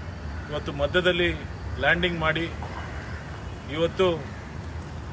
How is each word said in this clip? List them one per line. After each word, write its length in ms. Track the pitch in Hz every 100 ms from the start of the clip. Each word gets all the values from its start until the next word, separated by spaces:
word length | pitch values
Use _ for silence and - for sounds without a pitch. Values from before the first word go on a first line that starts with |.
| - - - - -
ಇವತ್ತು 240 | 147 165 143
ಮಧ್ಯದಲ್ಲಿ 480 | 143 180 175 175 170 160 - - - -
ಲ್ಯಾಂಡಿಂಗ್ 360 | 139 170 175 170 156
ಮಾಡಿ 200 | 156 165 - - - - - - - - - - - - 151
ಇವತ್ತು 300 | 165 - 185 160 - - - - - - - - -